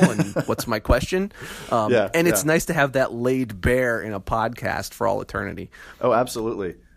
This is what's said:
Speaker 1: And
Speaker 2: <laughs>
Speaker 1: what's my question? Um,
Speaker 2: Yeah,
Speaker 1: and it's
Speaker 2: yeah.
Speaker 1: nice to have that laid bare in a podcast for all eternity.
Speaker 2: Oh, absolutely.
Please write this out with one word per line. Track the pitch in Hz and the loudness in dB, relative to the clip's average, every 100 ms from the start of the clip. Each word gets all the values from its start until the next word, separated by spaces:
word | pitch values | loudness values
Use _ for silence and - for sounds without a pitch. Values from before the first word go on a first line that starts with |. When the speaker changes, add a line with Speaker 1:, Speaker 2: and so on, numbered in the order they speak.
| 185 | 4
Speaker 1:
And | 107 - | 4 -2
Speaker 2:
<laughs> | - - | -2 -2
Speaker 1:
what's | - - | -2 -2
my | 110 | -2
question? | - 117 - 185 202 - - - - | 2 0 2 -2 -4 -8 -16 -12 -2
Um, | 120 107 | 0 2
Speaker 2:
Yeah, | 120 98 | 2 2
Speaker 1:
and | 165 165 | 2 2
it's | 101 | 2
Speaker 2:
yeah. | 139 | 2
Speaker 1:
nice | 160 - | 2 2
to | |
have | 165 139 | 0 2
that | 131 131 | 2 0
laid | 117 123 131 123 98 | 0 0 0 -2 -2
bare | 104 127 123 113 | 2 4 2 0
in | 98 | -2
a | 101 | -6
podcast | - 113 113 120 95 - - | -2 0 0 -2 -4 -4 -6
for | - 107 | -2 0
all | 101 | 0
eternity. | 98 101 101 85 98 - - - | -4 -6 -6 -8 -12 -16 -20 -2
Speaker 2:
Oh, | 127 | 2
absolutely. | 117 123 120 113 101 92 82 - | 2 2 -2 -4 -2 -6 -8 -16